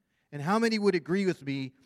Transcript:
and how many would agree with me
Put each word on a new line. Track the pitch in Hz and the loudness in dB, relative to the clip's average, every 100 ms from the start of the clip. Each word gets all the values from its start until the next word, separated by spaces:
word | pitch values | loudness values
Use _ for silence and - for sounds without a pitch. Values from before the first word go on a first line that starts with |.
| _ _ _ | _ _ _
and | 147 | -6
how | 147 220 | -2 2
many | 226 220 | 2 2
would | 202 180 | 2 2
agree | 135 196 185 | 0 0 0
with | - 139 | -2 -4
me | 139 131 - | -4 -6 -10